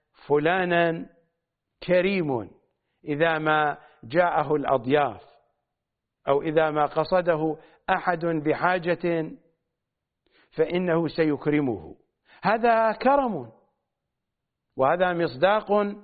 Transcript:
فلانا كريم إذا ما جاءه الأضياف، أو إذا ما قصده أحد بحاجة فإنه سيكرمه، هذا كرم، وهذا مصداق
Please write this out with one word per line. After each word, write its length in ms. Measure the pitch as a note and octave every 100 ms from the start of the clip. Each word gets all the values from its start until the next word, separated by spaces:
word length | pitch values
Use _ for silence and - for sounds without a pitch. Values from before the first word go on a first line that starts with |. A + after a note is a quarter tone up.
| _ _ -
فلانا 840 | D3 D3+ F#3 F3+ E3+ E3+ E3 - _ _ _ _ _ _ _ -
كريم 640 | F3+ F#3 G3 D#3 B2 F#2 - _ _ _ _
إذا 340 | D3 C#3+ E3 D#3
ما 400 | D#3 D3+ D3+ - - _
جاءه 500 | A#2 D#3 F3 D#3 C#3
الأضياف، 680 | D3+ B2+ C3+ A#2+ D3 C3+ G#2 - _ _ _ _ _ _ _ _ _ -
أو 140 | C#3+
إذا 280 | D#3 D#3 D#3
ما 160 | D3+ D3
قصده 720 | D#3+ D#3 F#3 F3 D#3 D#3+ D3+ - _ -
أحد 340 | F#3 - F3 E3+
بحاجة 1040 | E3 D3 C3 E3+ F#3 E3+ E3 F3 E3 D#3 - _ _ _ _ _ _ _ _ _ _ _ -
فإنه 520 | D#3 F3 F3+ E3 D#3+
سيكرمه، 880 | - D#3+ C#3 D3+ D3 C#3 G2+ D#2 - _ _ _ -
هذا 500 | F#3+ A3+ A#3 A3+ A3
كرم، 600 | G#3+ B3+ C#4+ B3+ E3+ A#2+ - _ _ _ _ _ _ _ _ _ _ _ -
وهذا 360 | C3 F3 F3+
مصداق 600 | E3+ E3 B2+ F#3 G#3+ G#3 G#3 G#3 G3+